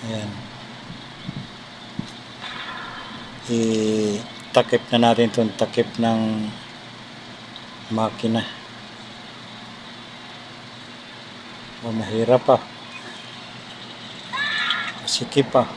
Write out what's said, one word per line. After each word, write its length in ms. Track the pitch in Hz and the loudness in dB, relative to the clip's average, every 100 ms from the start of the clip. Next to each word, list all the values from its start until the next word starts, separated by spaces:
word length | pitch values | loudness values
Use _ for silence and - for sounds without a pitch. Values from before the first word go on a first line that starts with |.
Ayan. 260 | 117 110 104 101 - - - - - - - - - - - - - - - - - - - - - - - - - - - - - - - | -4 -4 -4 -8 -10 -12 -12 -12 -12 -12 -12 -10 -8 -8 -10 -12 -14 -14 -8 -8 -8 -12 -14 -10 -10 -8 -8 -8 -8 -10 -10 -10 -12 -10 0
Itakip 1400 | 117 113 110 107 107 107 104 - - - 123 120 120 - | 4 6 6 6 4 4 2 -4 -12 6 6 8 2 6
na 160 | 120 117 | 8 8
natin 240 | 117 117 | 8 6
itong 240 | 120 110 - | 6 2 4
takip 320 | 110 - 113 - | 2 4 2 4
ng 560 | 113 113 110 110 107 - - - - - - - - - - - - - - | 4 4 2 0 -2 -6 -12 -14 -14 -14 -14 -14 -14 -14 -14 -14 -14 -14 -2
makina. 560 | 110 110 - 117 113 - - - - - - - - - - - - - - - - - - - - - - - - - - - - - - - - - - | 2 2 2 2 2 0 -8 -12 -14 -14 -14 -14 -14 -14 -14 -14 -14 -14 -14 -14 -14 -14 -14 -14 -14 -14 -14 -14 -14 -14 -14 -14 -14 -14 -14 -14 -14 -14 -8
Oh, 140 | 117 110 | -2 -2
mahirap 480 | 101 110 113 123 | 0 2 8 8
pa. 120 | - 123 - - - - - - - - - - - - - - - - - 539 571 - - - - - | 10 6 6 -12 -12 -12 -12 -12 -12 -12 -12 -12 -14 -12 -12 -12 -12 -12 -6 -2 0 0 0 -2 -4 -6
Masikip 480 | - - 120 143 131 | -4 -2 2 4 6
pa. 160 | 131 113 | 6 4